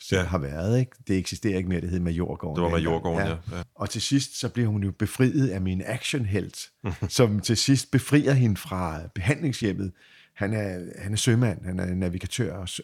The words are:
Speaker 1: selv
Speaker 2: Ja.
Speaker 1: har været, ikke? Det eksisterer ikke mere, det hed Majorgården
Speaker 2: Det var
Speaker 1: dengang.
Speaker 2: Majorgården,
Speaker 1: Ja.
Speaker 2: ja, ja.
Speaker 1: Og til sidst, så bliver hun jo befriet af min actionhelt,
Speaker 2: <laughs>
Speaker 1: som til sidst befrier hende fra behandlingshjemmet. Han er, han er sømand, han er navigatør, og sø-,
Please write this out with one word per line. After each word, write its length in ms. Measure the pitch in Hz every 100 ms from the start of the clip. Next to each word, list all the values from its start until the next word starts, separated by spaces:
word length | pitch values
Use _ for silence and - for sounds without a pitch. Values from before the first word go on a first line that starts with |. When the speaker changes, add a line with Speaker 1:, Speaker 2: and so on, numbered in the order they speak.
Speaker 1:
selv 200 | - 95
Speaker 2:
Ja. 60 | 85
Speaker 1:
har 120 | 90
været, 420 | 69 76 92 120
ikke? 120 | 127 - -
Det 120 | 95
eksisterer 380 | 90 92 110 92
ikke 120 | 92
mere, 120 | 90
det 100 | 87
hed 100 | 90
Majorgården 560 | 87 82 87 71 82 76
Speaker 2:
Det 60 |
var 60 | 87 85
Speaker 1:
dengang. 60 |
Speaker 2:
Majorgården, 420 | 80 82 87 85 80
Speaker 1:
Ja. 60 |
Speaker 2:
ja, 240 | 82 - 87
ja. 60 | 87
Speaker 1:
Og 160 | - 104
til 120 | 110
sidst, 360 | - 139 135 -
så 80 | 127
bliver 200 | - 117
hun 160 | 104
jo 60 | 98
befriet 560 | - 107 - 131 156 131
af 120 | 95
min 220 | 92 95 -
actionhelt, 720 | 120 - 143 110 98 - - - _
Speaker 2:
<laughs> 240 | - 82 104
Speaker 1:
som 320 | - 120 101
til 160 | 92 113
sidst 340 | - 135 -
befrier 420 | 135 - 147 131
hende 240 | 139 120 95
fra 440 | - 92 87 78 85
behandlingshjemmet. 760 | - 87 147 160 110 107 92 95 - - - -
Han 180 | - 98
er, 480 | 110 101 90 87 -
han 100 | 95
er 40 | 104
sømand, 480 | - 117 123 87
han 140 | 90 92
er 140 | 90
navigatør, 640 | 90 90 90 90 - 104 90
og 120 | 90
sø-, 140 | -